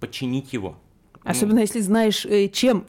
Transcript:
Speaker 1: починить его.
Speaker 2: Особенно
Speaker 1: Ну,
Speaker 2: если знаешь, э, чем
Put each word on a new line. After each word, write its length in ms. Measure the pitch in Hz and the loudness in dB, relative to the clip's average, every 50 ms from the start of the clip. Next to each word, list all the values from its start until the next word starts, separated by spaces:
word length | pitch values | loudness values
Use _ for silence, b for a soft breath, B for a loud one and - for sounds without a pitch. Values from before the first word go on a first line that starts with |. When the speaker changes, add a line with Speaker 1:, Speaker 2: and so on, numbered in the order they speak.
Speaker 1:
починить 520 | 123 - - - 135 123 127 135 135 - | -12 -12 -10 -8 -6 -4 -4 -4 -6 -6
его. 240 | - 113 95 87 73 - _ _ _ _ _ _ - - - | -8 -8 -8 -8 -12 -14 _ _ _ _ _ _ -20 -10 -6
Speaker 2:
Особенно 300 | - 180 - 220 208 220 | -4 -2 0 2 2 4
Speaker 1:
Ну, 40 | 220 | 2
Speaker 2:
если 200 | 214 202 - 233 | 2 2 -2 -2
знаешь, 440 | 202 185 208 226 220 214 202 - - | 0 0 2 2 2 2 0 -2 -2
э, 220 | 196 208 202 202 196 | 0 2 2 2 0
чем 380 | - - 247 262 233 180 - | 0 0 2 2 2 0 -2